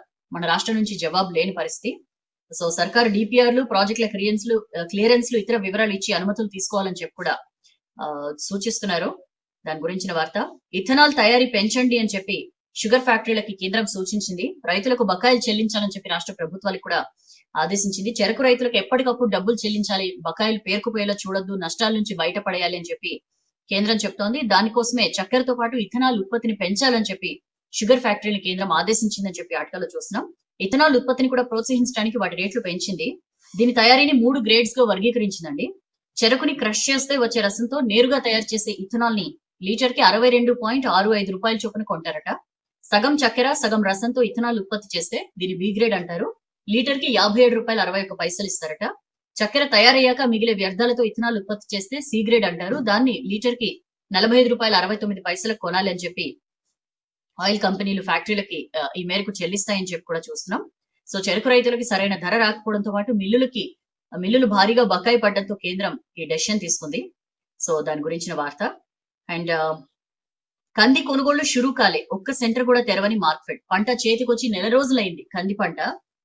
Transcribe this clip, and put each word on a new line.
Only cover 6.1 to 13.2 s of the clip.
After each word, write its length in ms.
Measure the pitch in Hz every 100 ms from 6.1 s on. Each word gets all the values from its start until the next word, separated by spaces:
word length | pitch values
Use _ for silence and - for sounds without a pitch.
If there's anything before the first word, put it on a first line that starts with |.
అనుమతులు 340 | 175 190 208 214
తీసుకోవాలని 480 | 190 190 202 190 175
చెప్పి 120 | 165 -
కూడా, 200 | 170 135 - _ _ _ _ -
ఆ, 320 | 151 147 143 151
సూచిస్తున్నారు. 840 | - 196 202 220 202 175 185 370 _ _ _ _ 156
దాని 120 | 156
గురించిన 340 | 160 185 185
వార్త. 460 | 170 160 208 294 - _
ఇథనాల్ 400 | 185 190 269 294
తయారీ 320 | 262 220 240 254
పెంచండి 520 | 220 214 240 254 240
అని 120 | 214 196
చెప్పి 360 | 190 180 - _ _ -
షుగర్ 260 | 220 247
ఫ్యాక్టరీలకి 560 | 254 226